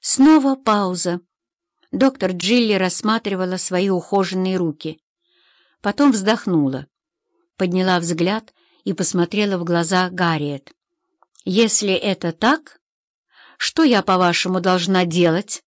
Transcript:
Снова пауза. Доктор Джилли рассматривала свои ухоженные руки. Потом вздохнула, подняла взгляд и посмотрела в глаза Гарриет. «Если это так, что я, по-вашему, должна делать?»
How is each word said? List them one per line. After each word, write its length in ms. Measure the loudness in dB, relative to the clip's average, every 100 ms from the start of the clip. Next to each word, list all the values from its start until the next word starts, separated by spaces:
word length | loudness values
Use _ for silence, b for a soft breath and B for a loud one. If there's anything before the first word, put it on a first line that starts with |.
Снова 540 | 0 4 6 6 4 -2
пауза. 640 | 0 0 0 -2 -4 -4 _ _ _ _ _ _ _
Доктор 400 | 0 0 2 -4
Джилли 420 | -4 0 0 2
рассматривала 840 | 0 0 -2 -2 -2 -2 -4 -4 -4
свои 320 | -4 -2 0
ухоженные 680 | -2 -2 -2 -2 -2 -2 -2
руки. 420 | -2 -4 -10 -14 _ _ _ _ _ _ _ _
Потом 300 | -6 2 2
вздохнула, 760 | 2 0 -2 0 0 0 -4 -12 _ _ _ _ _ _ _
подняла 440 | -2 0 0 0
взгляд 540 | -2 -2 -2 -2 -8 _ _ _
и 100 | -8
посмотрела 640 | -4 -4 -2 -2 0 -2 -2
в 60 |
глаза 460 | -2 -2 0 0 -2
Гарриет. 640 | -2 -2 0 -4 -8 -12 _ _ _ _ _ _ _ -4
«Если 480 | 0 2 0 0
это 380 | -2 -2 -4 -4
так, 480 | -2 0 0 -4 _ _ _ _ _ _ b b b
что 260 | -6 0
я, 180 | 2 2
по-вашему, 580 | 2 2 2 2 -2 -2
должна 460 | 0 0 2 0 0
делать?» 580 | 2 2 2 -4 -12